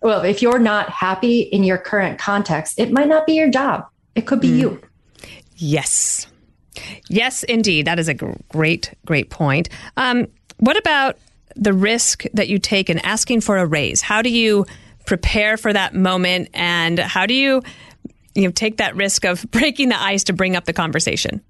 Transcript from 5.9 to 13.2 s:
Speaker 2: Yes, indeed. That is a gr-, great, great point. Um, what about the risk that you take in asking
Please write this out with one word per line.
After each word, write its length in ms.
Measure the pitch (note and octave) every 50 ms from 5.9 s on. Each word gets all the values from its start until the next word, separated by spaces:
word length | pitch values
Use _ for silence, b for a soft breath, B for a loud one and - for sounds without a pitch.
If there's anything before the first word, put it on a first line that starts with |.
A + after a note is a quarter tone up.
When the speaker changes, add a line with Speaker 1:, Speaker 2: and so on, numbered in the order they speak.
| - - - - - - - - _ _ _ _ _ _ _ _ - B B B B B B -
Speaker 2:
Yes, 340 | E3+ G#3+ A#3 C4 B3 -
indeed. 440 | - - A#3 A3+ G#3+ G#3 E3+ D3+ D3+
That 120 | D#3+ F3 F3
is 100 | D#3+ D#3+
a 60 | C3+
gr-, 180 | A2+ - - - - - -
great, 440 | - D#3 D#3 D#3+ E3+ - - - - _ -
great 240 | - D#3+ C#3 - -
point. 400 | - - D#3+ C#3 C3+ D#3 E3+ - B B B B B -
Um, 300 | C4 B3+ A#3+ B3 - - _ _ _ _ - -
what 200 | G#3+ B3+ E4 A4
about 400 | G#4+ E4+ D4+ C#4 C4+ C4+ - _ _ _ _ _ _ - -
the 160 | - G#3 G#3 G3
risk 500 | F#3 G3 G#3+ A3+ A#3 - - - - - -
that 160 | - G#3+ G3 -
you 100 | G3+ F#3+
take 300 | - - G#3+ F#3+ F#3+ -
in 120 | E3 E3
asking 420 | - F#3 G#3+ G#3+